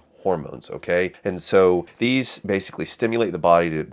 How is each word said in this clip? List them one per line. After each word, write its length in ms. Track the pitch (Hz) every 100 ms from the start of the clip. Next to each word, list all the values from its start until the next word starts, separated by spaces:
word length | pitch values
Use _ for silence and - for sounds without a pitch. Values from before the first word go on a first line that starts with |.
| _ _
hormones, 480 | 98 85 65 67 -
okay? 420 | - - 87 90 -
And 180 | 101 90
so 460 | - 98 92 90 82 -
these 400 | 120 131 123 -
basically 460 | 101 98 - - 80
stimulate 460 | - 113 117 104
the 80 | 85
body 300 | 85 85 85
to 160 | 78 -